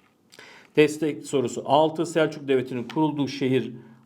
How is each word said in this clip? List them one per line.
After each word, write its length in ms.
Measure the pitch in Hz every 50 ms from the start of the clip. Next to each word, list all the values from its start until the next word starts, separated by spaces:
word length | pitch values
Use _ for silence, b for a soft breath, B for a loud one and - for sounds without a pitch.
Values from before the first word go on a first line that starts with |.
| _ _ _ _ _ _ B B B B B B B B B
Destek 500 | 151 151 147 151 151 160 151 143 - -
sorusu 360 | - - 135 123 117 117 - -
altı. 400 | - 135 147 160 156 156 - 170
Selçuk 420 | 165 - 165 156 151 156 151 143 135
Devleti'nin 400 | 135 131 127 127 135 123 113 117
kurulduğu 400 | - 156 156 151 143 147 143 131
şehir 440 | - - 143 127 131 127 110 110 B B B B B B B